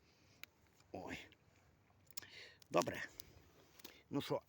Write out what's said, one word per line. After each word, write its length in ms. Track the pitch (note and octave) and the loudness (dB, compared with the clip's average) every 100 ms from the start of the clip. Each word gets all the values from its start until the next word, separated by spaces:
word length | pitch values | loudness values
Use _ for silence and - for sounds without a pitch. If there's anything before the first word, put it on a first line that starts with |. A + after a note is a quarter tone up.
| - - - - - - - - - | -20 -20 -20 -20 -20 -20 -20 -20 -8
Ой. 260 | G2 E2+ - - - - - - - - - - - - - - - - | -6 -4 -6 -8 -16 -20 -20 -20 -20 -20 -20 -14 -14 -12 -12 -14 -16 6
Добре. 340 | - A2+ - - - - - - - - - - - - | 6 6 0 -4 -6 -16 -16 -20 -20 -20 -18 -18 -18 0
Ну 120 | C#3 | 0
що, 200 | - C#3 | 4 2